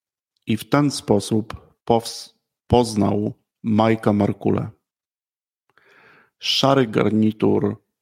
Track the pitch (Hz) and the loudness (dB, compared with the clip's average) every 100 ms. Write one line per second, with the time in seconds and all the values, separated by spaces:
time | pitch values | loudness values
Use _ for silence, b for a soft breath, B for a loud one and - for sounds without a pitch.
0 | _ _ _ _ - 110 - 143 147 - | _ _ _ _ -6 -6 -2 0 0 -2
1 | - 104 - 110 107 - - _ - 117 | 0 0 0 -4 -4 -12 -20 _ 0 0
2 | - - - _ _ _ - 120 117 107 | 0 -12 -18 _ _ _ 0 2 2 0
3 | 101 104 107 - _ _ 117 107 113 110 | 0 0 -4 -8 _ _ -2 2 2 2
4 | 113 104 101 104 107 98 107 - _ _ | 0 0 0 -2 -2 -2 -4 -12 _ _
5 | _ _ _ _ _ _ _ b b b | _ _ _ _ _ _ _ b b b
6 | b b b b - - 135 139 120 110 | b b b b -6 0 2 2 2 0
7 | 113 107 107 - 104 101 101 110 _ _ | 0 2 0 0 0 0 -2 -6 _ _